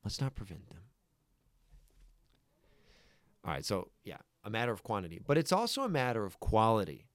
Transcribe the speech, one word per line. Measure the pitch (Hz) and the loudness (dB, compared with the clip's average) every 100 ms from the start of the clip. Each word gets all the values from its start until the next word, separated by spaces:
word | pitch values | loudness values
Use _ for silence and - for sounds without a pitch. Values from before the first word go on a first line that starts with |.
Let's | 104 - | -6 -4
not | 135 | -6
prevent | - 98 82 - | -6 -14 -14 -18
them. | 87 101 _ _ _ _ _ _ _ _ - _ _ - _ _ _ _ _ _ _ _ - _ _ _ _ | -20 -20 _ _ _ _ _ _ _ _ -20 _ _ -20 _ _ _ _ _ _ _ _ -20 _ _ _ _
All | - | -4
right, | 71 | -4
so, | - 98 - _ | -2 -4 -4 _
yeah, | - 80 - _ | -16 -16 -18 _
a | 107 | -6
matter | 113 120 | -2 -2
of | 104 | -4
quantity. | - 104 90 85 - | -2 -2 -2 -10 2
But | 147 | 2
it's | 160 | 4
also | 185 233 - | 2 2 -2
a | 262 | 0
matter | 156 123 113 101 | 0 0 0 -4
of | - | -6
quality. | - 110 110 113 87 67 - | 2 6 6 4 0 -8 -18